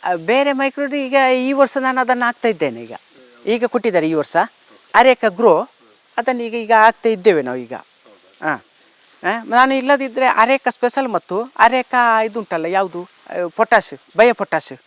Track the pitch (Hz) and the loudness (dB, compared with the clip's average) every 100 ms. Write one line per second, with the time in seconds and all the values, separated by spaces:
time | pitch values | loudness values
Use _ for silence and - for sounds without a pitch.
0 | - 180 160 254 277 269 269 262 285 285 | -4 -6 0 0 0 0 -4 -4 -6 -6
1 | 262 277 262 254 254 277 269 277 262 262 | -2 2 2 2 0 2 0 0 -4 -2
2 | 247 247 240 240 240 175 151 117 117 120 | -2 0 -2 -2 -4 -2 -4 -6 -14 -18
3 | _ - - _ - 233 240 240 220 175 | _ -20 -20 _ -4 -2 -2 -2 0 0
4 | 160 160 143 170 214 _ _ - _ 208 | 0 -2 0 -2 -2 _ _ -20 _ 4
5 | 254 247 220 180 233 165 247 _ _ _ | 4 4 0 2 4 4 0 _ _ _
6 | _ - 233 247 233 233 214 226 220 226 | _ -6 -4 -4 -4 -6 2 6 6 4
7 | 233 220 202 165 127 127 117 120 - _ | -2 2 2 2 0 -8 -8 -14 -14 _
8 | _ - _ _ 156 131 _ _ _ _ | _ -20 _ _ -6 -6 _ _ _ _
9 | _ _ 180 220 226 233 262 269 254 285 | _ _ -6 -6 -2 0 0 -2 0 -2
10 | 269 226 247 208 233 262 - - 247 277 | -2 -4 -2 2 2 2 -2 -4 -4 -2
11 | 262 190 _ 185 247 - 233 254 254 254 | -4 -6 _ -8 -8 0 2 2 -2 0
12 | 240 220 220 214 202 170 165 190 196 170 | 2 0 -2 -6 -6 -6 -2 -2 -2 -8
13 | 180 _ - 175 175 - 226 220 - 135 | -14 _ -12 -8 -8 -4 2 2 0 -16
14 | _ 165 240 226 202 160 - 131 | _ 4 4 4 -4 -6 -6 -14